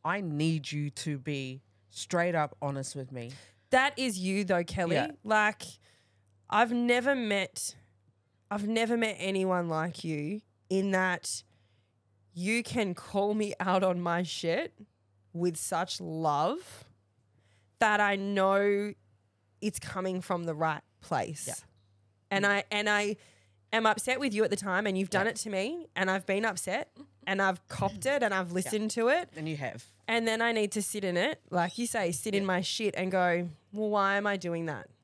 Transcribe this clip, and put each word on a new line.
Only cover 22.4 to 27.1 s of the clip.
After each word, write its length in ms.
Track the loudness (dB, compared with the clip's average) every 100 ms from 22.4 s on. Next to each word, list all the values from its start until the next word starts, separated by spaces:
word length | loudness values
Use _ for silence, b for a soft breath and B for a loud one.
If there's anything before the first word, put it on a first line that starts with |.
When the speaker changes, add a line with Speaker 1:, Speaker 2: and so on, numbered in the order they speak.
Speaker 2:
I, 200 | 2 2 0
and 160 | -2 2
I 260 | 2 0 -4 b b b b _
am 140 | 2 4
upset 320 | 2 0 0
with 160 | 0
you 80 | 2
at 60 | 2
the 60 | 0
time, 300 | 0 0 2
and 120 | 0
you've 120 | 0
done 160 | 0 0
Speaker 1:
Yeah. 40 |
Speaker 2:
it 60 | -2
to 140 | -4
me, 360 | -2 -2 -6 -8
and 160 | -2 0
I've 160 | 0 0
been 180 | 0
upset, 460 | 0 -2 -4 -4 -6 -16 -20